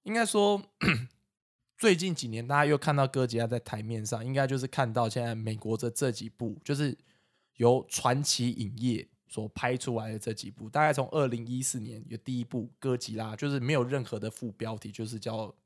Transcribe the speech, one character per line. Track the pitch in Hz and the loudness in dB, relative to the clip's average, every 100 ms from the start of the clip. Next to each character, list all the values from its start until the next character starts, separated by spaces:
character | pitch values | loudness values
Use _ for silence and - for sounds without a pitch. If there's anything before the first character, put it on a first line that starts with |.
应 | - | -4
该 | 226 | 0
说， | 220 208 202 202 - - | 2 4 4 4 -2 0
<clears throat> | - 120 127 _ _ _ _ _ _ - | 2 2 -2 _ _ _ _ _ _ 2
最 | 226 170 | 4 6
近 | 185 | 2
几 | 165 123 | -2 -4
年 | 110 120 | -6 2
大 | |
家 | 143 | 4
又 | 147 143 | 6 4
看 | - | 4
到 | 143 | 4
哥 | 135 135 123 | 4 2 2
吉 | 117 | 2
拉 | 113 | 0
在 | 120 | -2
台 | - 110 | -4 -6
面 | 110 113 110 | -4 -4 -4
上， | 113 | -4
应 | 123 | -2
该 | 135 131 | 0 2
就 | 135 | 0
是 | 131 | -2
看 | - 123 | 0 2
到 | 117 113 | 2 2
现 | 127 | 0
在 | 117 | -2
美 | 113 110 110 | -2 -4 -4
国 | 107 110 | -2 0
的 | 120 | 0
这 | - 135 | 0 0
几 | 113 110 | 0 -8
部， | - 117 160 | -6 -6 -6
就 | - | -4
是 | 143 143 - _ _ _ _ _ - | 0 0 -2 _ _ _ _ _ 4
由 | 120 127 - | 6 6 2
传 | - 123 131 | 0 2 2
奇 | 143 - 123 | 2 2 0
影 | - 101 120 | 0 -4 -2
业 | 123 107 - _ _ | 0 0 -4 _ _
所 | 107 110 | -8 -8
拍 | - 123 127 | -4 -2 -2
出 | - 113 | -2 -4
来 | 110 | -4
的 | 107 | -6
这 | 113 | -6
几 | 110 - | -6 -10
部， | - 110 | -12 -4
大 | 147 | 2
概 | 156 | 2
从 | 143 131 | 2 0
二 | 156 135 | 0 0
零 | 120 117 | 0 -4
一 | 127 | -4
四 | 131 123 | -4 -4
年 | 117 113 - | -8 -12 -12
有 | 110 | -10
第 | - 123 | -4 -4
一 | |
部 | 117 123 120 - | -2 -4 -6 -4
《哥 | 135 123 | -2 -2
吉 | - 110 | -2 -6
拉》， | 110 107 | -6 -4
就 | 147 | -2
是 | 139 | 0
没 | 123 | 2
有 | 147 | 2
任 | 123 135 | 2 0
何 | 113 110 | -2 -4
的 | 107 | -6
副 | - 117 | -6 -10
标 | - 113 107 | -6 -8 -8
题， | 104 | -10
就 | 101 | -8
是 | 110 113 | -6 -6
叫 | 113 110 107 - | -6 -6 -6 -12